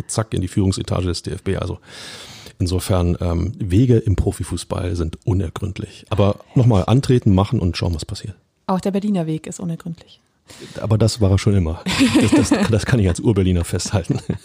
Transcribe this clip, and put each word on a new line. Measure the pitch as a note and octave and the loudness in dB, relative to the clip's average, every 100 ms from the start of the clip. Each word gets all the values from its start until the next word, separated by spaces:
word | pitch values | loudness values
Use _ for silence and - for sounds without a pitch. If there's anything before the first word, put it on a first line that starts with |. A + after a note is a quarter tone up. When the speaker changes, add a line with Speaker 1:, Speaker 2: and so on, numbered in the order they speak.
| - | -6
Speaker 1:
zack, | - A2 | -4 -4
in | F2+ | -4
die | F#2 | -2
Führungsetage | - G2 - - F#2 F#2 | 0 0 0 -4 -2 -2
des | E2+ | -4
D | - | -6
F | - | -8
B. | - F2+ | -4 -4
Also | F2 F2+ - - - - - - - - | -6 -8 -14 -20 -18 -18 -18 -20 -20 -4
insofern, | F2+ F2+ - F#2 F2 E2+ | -2 0 0 2 2 0
ähm, | F2+ E2+ F2 - | 0 -2 -2 -4
Wege | G2+ F#2 B2+ A#2 | 0 4 4 4
im | - F#2+ | 4 0
Profifußball | - F#2 G2 F2+ - F#2 F#2 F2 | 0 -4 -6 -8 -6 -6 -4 -4
sind | E2 - | -4 -4
unergründlich. | - F#2 F#2 - F#2 F#2+ G2+ - - | -2 -2 -2 -6 -8 -8 -12 -14 -6
Aber | G#2 G2+ G2+ - | 0 2 0 -2
nochmal, | - A#2+ G#2 - | 2 4 4 4
antreten, | A#2 - B2+ A2+ | 2 4 2 4
machen | F#2+ G2 A2 | 4 2 0
und | F#2 F2 | -2 -2
schauen, | F#2+ | -4
was | E2+ | -4
passiert. | - - G#2+ - _ _ - | -8 -12 -12 -16 _ _ -4
Speaker 2:
Auch | F#3 | -2
der | G3+ | -2
Berliner | G3 G#3 G3 D#3+ | -2 -2 -2 -2
Weg | D#3 - | -4 -8
ist | - | -10
unergründlich. | F3 E3 F3 E3 - - _ _ _ - - - | -8 -8 -10 -14 -16 -20 _ _ _ -20 -16 -10
Speaker 1:
Aber | G#2+ G#2+ | -2 2
das | A2 - | 2 2
war | G2 | 2
er | F#2+ | 2
schon | - | 2
immer. | G2+ D#2+ D#2+ - E3+ B3+ A#3+ | 2 0 -2 -4 0 2 4
Das, | C4 D#4 A#3+ | 4 4 4
das, | G3 G3+ | 2 2
<laughs> | |
das | G#2+ - | 0 2
kann | B2+ | 2
ich | F#2+ | 2
als | E2+ | 2
Urberliner | - G2+ F#2 F2+ | 2 2 2 2
festhalten. | E2+ F2+ - G#2 - - - - | 0 -4 -2 -2 -2 -4 -4 -8